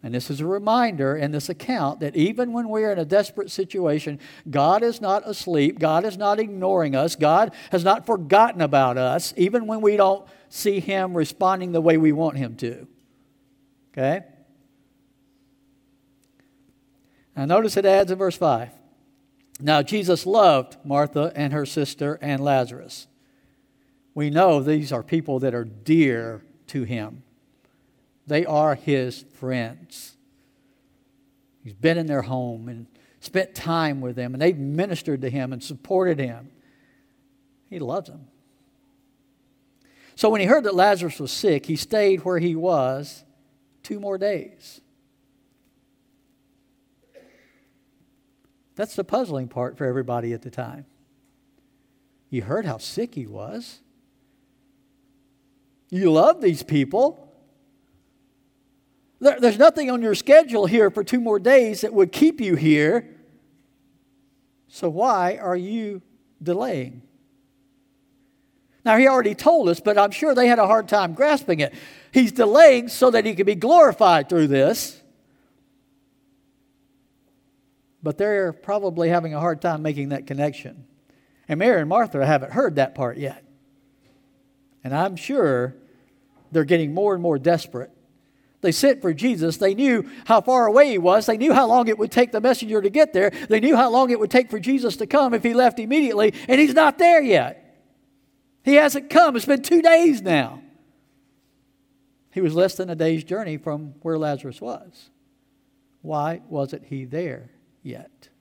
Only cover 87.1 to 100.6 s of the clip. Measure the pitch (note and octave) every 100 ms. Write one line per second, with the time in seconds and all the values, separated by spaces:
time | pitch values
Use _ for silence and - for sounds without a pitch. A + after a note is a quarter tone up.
87.1 | F#3 E3+ D3 C#3+ E3+ - B2 B2+ _ _
88.1 | _ _ _ _ _ F#3 E3 C#4 - F#3
89.1 | D3+ B3 G#3 E3 D#3 G3 G3+ C#4 A#3 -
90.1 | - - A3+ F#3+ B3+ A3+ A3+ D4 G#3 F3
91.1 | G3+ A3 A3 C#4+ C4+ B3 B3 A3+ G#3+ A3
92.1 | B3 B3 G#3+ A#3+ B3 A3 G#3+ G3+ A#3 D#4
93.1 | F#3 G3 - - G#3+ B3 C4 B3+ A#3+ C4
94.1 | A#3+ G#3+ B3+ B3 G#3+ G3+ C4+ A#3+ F3 A3
95.1 | C#4 C4+ A#3 A#3+ A#3 B3+ A#3 A3 D4 C#4
96.1 | G#3+ G#3+ - - C4 D4+ C4+ D#4 C#4 F4
97.1 | E4+ C4+ F3+ B2+ - _ _ _ _ _
98.1 | _ _ _ _ _ - C#4+ D4+ C#4 C#4
99.1 | D#4 E4+ A#3+ - C#4 C#4 E4+ E4 E4 E4+
100.1 | B3 F#3+ D#3 A#2 B2+